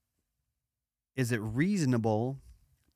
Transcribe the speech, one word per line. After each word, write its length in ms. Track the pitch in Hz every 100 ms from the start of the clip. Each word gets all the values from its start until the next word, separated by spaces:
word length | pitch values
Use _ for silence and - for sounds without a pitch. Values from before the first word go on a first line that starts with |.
| _ _ _ _ _ _ _ _ _ _ _ 131
is 160 | 117
it 100 | 117
reasonable 1000 | 107 117 180 202 135 123 110 107 127 135 - - _ _ _